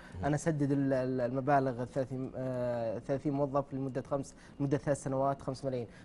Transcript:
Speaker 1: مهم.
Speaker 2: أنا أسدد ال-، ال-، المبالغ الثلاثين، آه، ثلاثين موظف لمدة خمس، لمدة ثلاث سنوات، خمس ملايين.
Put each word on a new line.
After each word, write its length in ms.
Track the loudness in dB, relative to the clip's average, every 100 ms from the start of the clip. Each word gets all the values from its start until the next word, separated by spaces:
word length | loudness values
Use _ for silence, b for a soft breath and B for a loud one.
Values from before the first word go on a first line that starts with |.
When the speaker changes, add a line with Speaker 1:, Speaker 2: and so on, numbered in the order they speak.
| B -4
Speaker 1:
مهم. 100 | 0
Speaker 2:
أنا 100 | 2
أسدد 360 | 2 2 4
ال-، 220 | 4 4
ال-، 280 | 2 2 0
المبالغ 640 | 0 0 4 4 4 0
الثلاثين، 480 | -4 -2 -2 -2 -6 -4
آه، 640 | -4 -2 0 0 -2 -2
ثلاثين 340 | -2 -2 0
موظف 400 | 0 2 0 0
لمدة 300 | -2 -4 -4 -2
خمس، 220 | -2 -4 -12 B B
لمدة 180 | 0 2
ثلاث 260 | 2 0
سنوات، 380 | 0 0 2 0
خمس 240 | -4 -4 -4
ملايين. 220 | -4 -6 B